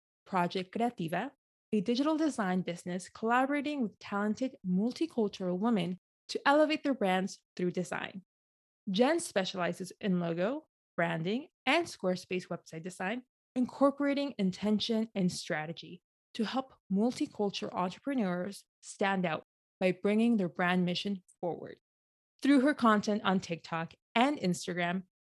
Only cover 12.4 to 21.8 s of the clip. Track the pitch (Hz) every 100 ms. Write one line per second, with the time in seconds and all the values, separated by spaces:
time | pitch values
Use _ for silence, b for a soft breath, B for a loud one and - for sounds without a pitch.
12.4 | - 170 - 160 170 - 185 240 - _
13.4 | _ 254 240 - 277 277 285 277 285 -
14.4 | 190 180 208 214 - 220 226 202 180 -
15.4 | - 156 156 165 160 180 _ _ _ -
16.4 | 208 240 262 _ - 190 233 240 302 -
17.4 | 208 - - - 185 - - 269 190 180
18.4 | 185 202 - _ - - 196 196 175 156
19.4 | - _ _ - 185 180 202 214 233 233
20.4 | 175 143 180 185 175 175 202 196 - -
21.4 | 175 - - -